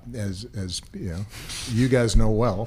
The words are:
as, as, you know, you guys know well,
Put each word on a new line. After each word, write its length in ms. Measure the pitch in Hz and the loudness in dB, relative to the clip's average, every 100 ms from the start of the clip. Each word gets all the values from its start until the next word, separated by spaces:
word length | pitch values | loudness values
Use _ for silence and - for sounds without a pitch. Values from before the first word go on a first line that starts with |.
| - | -12
as, 320 | 120 101 92 117 104 | -8 -6 -6 -10 -8
as, 240 | 92 87 - | -6 -8 -10
you 160 | 196 110 | -10 -8
know, 160 | 80 101 - - - - | -8 -10 -12 -12 -10 -4
you 180 | 113 127 | 0 4
guys 280 | 127 117 110 | 4 6 6
know 140 | 113 | 6
well, 360 | 107 120 95 | 4 2 0